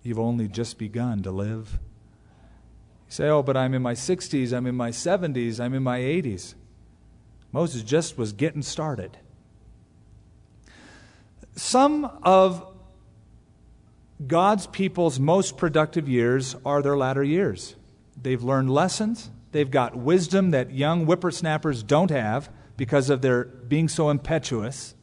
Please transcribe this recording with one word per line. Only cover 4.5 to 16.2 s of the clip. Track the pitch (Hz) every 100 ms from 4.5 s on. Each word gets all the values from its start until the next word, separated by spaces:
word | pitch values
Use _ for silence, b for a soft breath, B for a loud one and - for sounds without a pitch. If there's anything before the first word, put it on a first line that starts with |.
I'm | 123 123
in | 123
my | 120
seventies, | 117 170 185 175 127 117 113
I'm | 120
in | 135
my | 131 123
eighties." | 127 165 143 92 - - - - - _ - - - - -
Moses | 131 170 127
just | 107 147 160 -
was | 110
getting | 104 151 151
started. | 139 - 156 123 92 - _ - _ _ - - _ _ - - - - _ - - B B B B B B - -
Some | - - 254 277 302 285 -
of | 180 190 190 175 - - - - - - - - _ _ - - _ _ _ - 135
God's | 165 190 214 -
people's | - 190 - 170 127
most | 139 185 190 -
productive | 175 151 156 170 143
years | 123